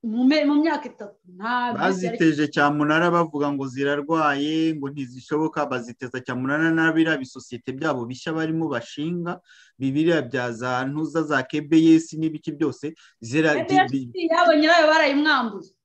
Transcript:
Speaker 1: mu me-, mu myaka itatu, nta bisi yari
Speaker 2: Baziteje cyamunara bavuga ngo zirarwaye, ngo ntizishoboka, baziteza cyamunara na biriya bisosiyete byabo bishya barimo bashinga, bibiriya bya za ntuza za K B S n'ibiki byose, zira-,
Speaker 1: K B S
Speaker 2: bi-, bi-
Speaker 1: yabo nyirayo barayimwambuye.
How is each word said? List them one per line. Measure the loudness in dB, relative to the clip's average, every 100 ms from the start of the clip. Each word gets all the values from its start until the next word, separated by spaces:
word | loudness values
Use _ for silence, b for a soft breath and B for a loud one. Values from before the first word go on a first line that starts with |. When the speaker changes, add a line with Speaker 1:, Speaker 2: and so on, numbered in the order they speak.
Speaker 1:
mu | -4 2
me-, | 4 4 4
mu | 4
myaka | 2 0 -6
itatu, | -14 -18 _ _
nta | -12 -4 -4 -2
bisi | -2 -2 0 -4
yari | 2
Speaker 2:
Baziteje | 2 2 -2
cyamunara | 2 2 2 0 2 2
bavuga | 2 0 -2 -2
ngo | -2 -6
zirarwaye, | -4 -2 -2 -2 0 0 0 -2 0 -2 -2
ngo | -8
ntizishoboka, | -8 -12 -12 -6 -2 -2 -2 -4
baziteza | -4 -8 -12 -10 -10
cyamunara | -8 -6 -4 0 0
na | 2 2
biriya | 2 2 0
bisosiyete | -4 -14 -14 -12 -10 -6
byabo | -4 -4 -6
bishya | -8 -6
barimo | -4 -4 -4 -4
bashinga, | -6 -8 -8 -6 -6 -6 -10 b b b _
bibiriya | -4 0 2 0
bya | 0 -4 -4
za | -4 -4 -2 -4
ntuza | -4 -4 -4
za | 0 -2
K | -2 -6
B | 2 4 8 6
S | 4 -6
n'ibiki | -6 -4 -10 -4
byose, | -4 -4 -10 -12 b b
zira-, | -4 0 2 2
Speaker 1:
K | 2
B | 2
S | 2
Speaker 2:
bi-, | 0 -6
bi- | -6 0
Speaker 1:
yabo | 4 4 6
nyirayo | 6 6 6
barayimwambuye. | 4 4 2 2 2 0 -8 -16 _